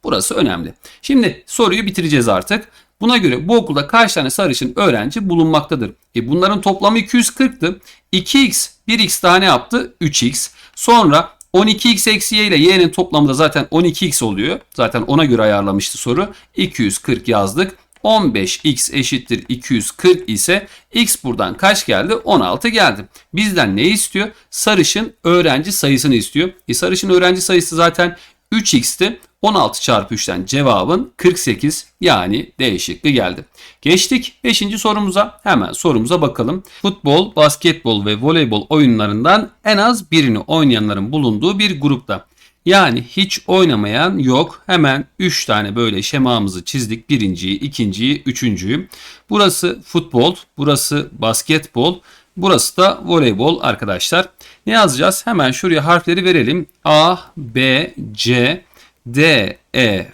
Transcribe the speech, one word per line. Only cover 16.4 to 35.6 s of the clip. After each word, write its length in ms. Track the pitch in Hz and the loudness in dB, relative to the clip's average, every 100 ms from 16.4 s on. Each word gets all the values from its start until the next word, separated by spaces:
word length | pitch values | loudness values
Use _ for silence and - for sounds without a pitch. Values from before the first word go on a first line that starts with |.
| _ - | _ -6
İki 260 | 190 - | -4 -2
yüz 160 | 107 98 | -4 -2
kırk 300 | - 117 - | -4 -4 0
yazdık. 480 | 110 98 120 190 - _ _ | 0 0 -2 -6 -8 _ _
On 320 | 208 220 170 | 0 2 2
beş 260 | 107 95 - | -2 -4 -4
X 260 | 151 131 - | -4 -2 -2
eşittir 500 | 139 127 131 - 117 - | -4 -2 -4 -4 -6 -4
iki 260 | 123 - | -10 -2
yüz 160 | 120 95 | -2 -2
kırk 380 | - 180 180 - | 0 2 2 0
ise 380 | 208 - 190 202 - _ | -4 -2 -2 -4 -20 _
X 240 | 226 233 - | -2 -2 -2
buradan 320 | 131 113 98 - | -4 -4 -4 0
kaç 300 | 190 208 - | 0 0 0
geldi? 280 | 101 147 | -2 0
On 260 | 226 - 185 | -4 0 0
altı 280 | 95 98 233 | 2 -2 -2
geldi. 360 | 220 175 101 101 - _ | 2 0 0 -10 -20 _
Bizden 420 | 170 208 180 113 98 | -4 -2 0 0 2
ne 60 | |
istiyor? 460 | 151 208 - 190 208 - _ | 2 0 -2 -4 -6 -8 _
Sarışın 640 | - - 208 160 208 220 - | -6 0 2 2 0 -6 -4
öğrenci 480 | 170 175 165 131 160 | 0 2 2 0 -2
sayısını 420 | 196 139 135 139 | -2 0 0 2
istiyor. 360 | 123 107 143 180 - - | 0 0 -2 -4 -4 -6
E, 60 | |
sarışın 360 | 131 180 185 196 | -4 -2 -2 2
öğrenci 300 | 180 180 185 | 2 4 0
sayısı 360 | - 180 170 160 | 2 0 0 0
zaten 400 | 170 170 175 175 - _ _ | 0 2 -2 -2 -20 _ _
üç 220 | 220 226 | -4 0
x'ti. 460 | - - - 190 233 _ _ | 0 0 -2 -4 -4 _ _
On 120 | 208 | -2
altı 280 | 202 110 - | 0 -2 -2
çarpı 320 | - 120 98 | -2 -2 -2
üçten 300 | 107 - 92 | -6 -6 -6
cevabın 680 | 92 135 139 104 120 180 269 - | -4 0 2 2 2 -2 -4 0
kırk 220 | 175 180 | 0 2
sekiz, 480 | - 104 143 - - _ | -4 -2 -2 -4 -12 _
yani 520 | 175 117 90 107 - _ | 0 2 0 -4 -6 _
D 200 | 131 92 | -2 -2
şıkkı 300 | - - 151 | -6 -4 0
geldi. 360 | 131 92 90 - _ - _ | 0 0 -4 -14 _ -20 _
Geçtik 520 | 139 180 - 254 - _ | 0 0 2 -2 -4 _
beşinci 340 | 247 220 202 214 | -4 -2 -2 -4
sorumuza. 600 | 220 214 202 185 214 - | -2 -2 -2 -2 -2 -4
Hemen 300 | 208 151 | -2 0